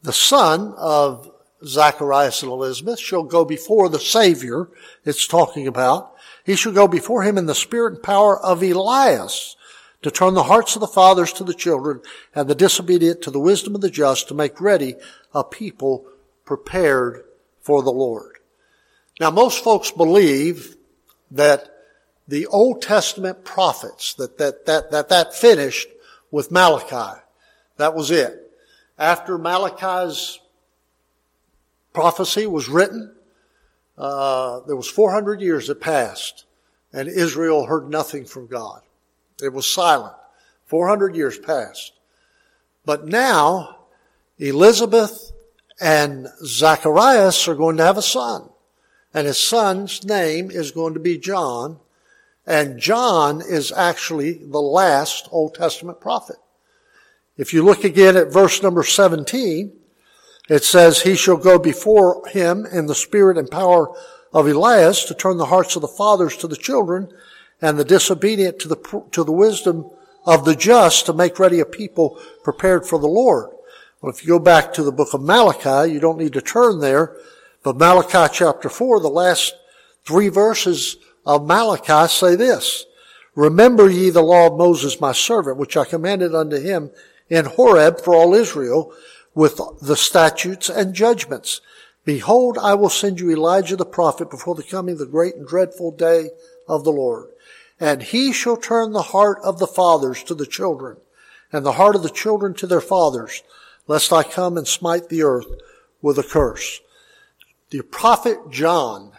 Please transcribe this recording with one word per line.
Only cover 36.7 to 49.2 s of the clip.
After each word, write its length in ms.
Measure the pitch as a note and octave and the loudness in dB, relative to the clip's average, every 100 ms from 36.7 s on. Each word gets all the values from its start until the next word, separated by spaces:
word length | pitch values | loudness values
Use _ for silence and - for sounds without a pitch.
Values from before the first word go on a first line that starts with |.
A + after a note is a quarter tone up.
| _ _ | _ _
and 160 | C3+ C#3 | -12 -8
Israel 580 | F3+ E3+ C#3 E3 D3+ C3 | -4 -4 -2 -2 -2 -2
heard 240 | D#3+ C3+ | -6 -6
nothing 340 | D3+ D3+ D3 | -8 -8 -10
from 220 | B2+ C3 A#2+ | -16 -20 -14
God. 360 | B2 A2 - _ _ _ _ _ - | -14 -14 -20 _ _ _ _ _ -12
It 100 | C#3 | -10
was 180 | C3 C3 | -6 -6
silent. 440 | - F3 C#3+ G#2 - _ _ _ _ _ | -2 2 0 -2 -20 _ _ _ _ _
Four 220 | D#3+ F3 | -2 0
hundred 280 | G#3 G3 E3 | 0 -2 -2
years 220 | C#3 A2 | -6 -6
passed. 540 | - D3 A2 - - _ _ _ _ _ _ _ _ _ | -8 -6 -6 -14 -20 _ _ _ _ _ _ _ _ _
But 220 | - D3 D3+ | -8 -8 -4
now, 720 | G#3 C4 F#3 D3 F#3 D#3 - _ _ _ _ _ _ | -2 2 2 2 0 -8 -20 _ _ _ _ _ _
Elizabeth 920 | C#3+ C#3 G3 A3+ A3+ A3+ G#3 - - - _ _ _ _ | -6 4 6 6 2 0 0 -8 -20 -20 _ _ _ _
and 480 | E3+ D#3 D3 C#3 B2+ _ | 0 0 0 -6 -18 _
Zacharias 1040 | D3+ A#2 D#3 D3+ D#3+ D#3 A#3+ B3 F#3+ E3+ - | -12 0 2 2 2 2 4 4 4 2 -4
are 60 | |
going 220 | D3 E3 D#3+ | -2 -2 2
to 60 | |
have 140 | E3 G3 | 0 0
a 40 | |
son, 460 | - B3+ - G#2 - _ _ _ _ _ _ | -2 -4 -6 -10 -14 _ _ _ _ _ _
and 140 | D#3 | -6